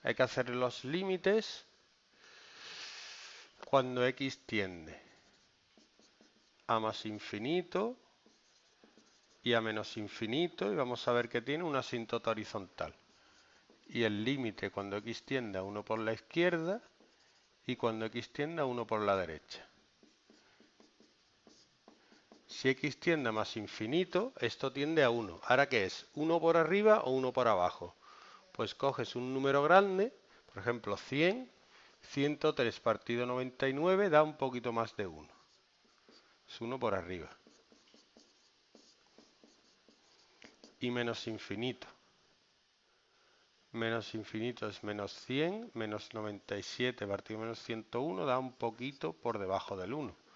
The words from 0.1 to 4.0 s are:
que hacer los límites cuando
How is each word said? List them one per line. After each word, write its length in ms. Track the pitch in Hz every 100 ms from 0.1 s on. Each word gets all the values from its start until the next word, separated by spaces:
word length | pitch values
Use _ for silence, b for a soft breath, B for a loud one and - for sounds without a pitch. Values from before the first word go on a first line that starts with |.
que 80 | 117
hacer 300 | 131 - 123
los 320 | 123 123 -
límites 800 | 127 170 190 185 190 220 - - - _ _ _ _ B B B B B B B B B B B B B B _ -
cuando 400 | 135 127 123